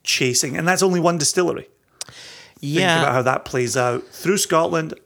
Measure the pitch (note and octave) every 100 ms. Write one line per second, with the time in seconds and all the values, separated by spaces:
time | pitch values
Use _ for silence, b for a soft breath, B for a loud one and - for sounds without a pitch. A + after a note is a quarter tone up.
0 | - - C3 B2 C#3+ D#3 E3 F3 F#3+ F3+
1 | E3+ E3+ D3 F3+ F3 - - _ _ B
2 | B B B B B B C#3+ D#3+ F#3 E3
3 | C#3+ B2+ B2 C3 - B2+ A#2+ C3 A#2+ A#2+
4 | - - E3+ G3+ - D#3+ E3+ E3 D#3 -